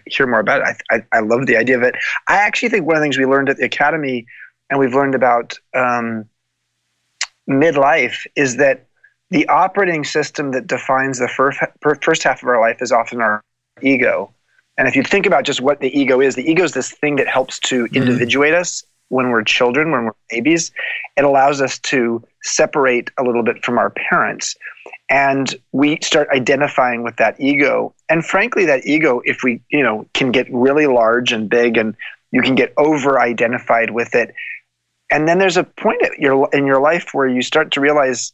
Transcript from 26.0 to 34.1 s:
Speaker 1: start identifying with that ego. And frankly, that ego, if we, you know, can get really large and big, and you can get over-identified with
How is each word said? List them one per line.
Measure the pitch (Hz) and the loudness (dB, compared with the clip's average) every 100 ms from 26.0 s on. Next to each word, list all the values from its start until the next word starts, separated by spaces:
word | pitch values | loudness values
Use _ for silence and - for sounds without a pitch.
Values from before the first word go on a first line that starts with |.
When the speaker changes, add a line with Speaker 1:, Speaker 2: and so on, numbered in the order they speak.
Speaker 1:
start | - 156 147 | 0 0 0
identifying | 139 117 139 143 - 127 117 | 0 0 0 0 0 0 -2
with | 117 117 | -6 0
that | 110 - | -2 0
ego. | 135 143 135 113 110 - - | 0 2 2 0 -4 -10 -4
And | 165 - | -4 0
frankly, | 196 233 226 165 | -2 0 0 2
that | 135 - | 2 0
ego, | 151 156 120 143 | 0 2 0 -2
if | 123 | -2
we, | 131 120 - | -4 -4 -2
you | 147 | 0
know, | 123 107 - | 0 -2 -6
can | - 135 | -4 0
get | 127 127 | 0 -2
really | 127 131 147 147 | 0 2 4 4
large | 123 113 120 123 | 4 4 2 0
and | 113 107 | -4 0
big, | 120 120 117 | 2 2 2
and | 110 - - - _ | -2 -6 -14 -18 _
you | 127 | 0
can | 127 127 | 2 0
get | 120 - | 0 2
over-identified | 151 151 135 135 123 113 117 123 - 117 113 | 2 2 2 2 2 0 -2 -2 0 0 0
with | 113 120 | -2 -2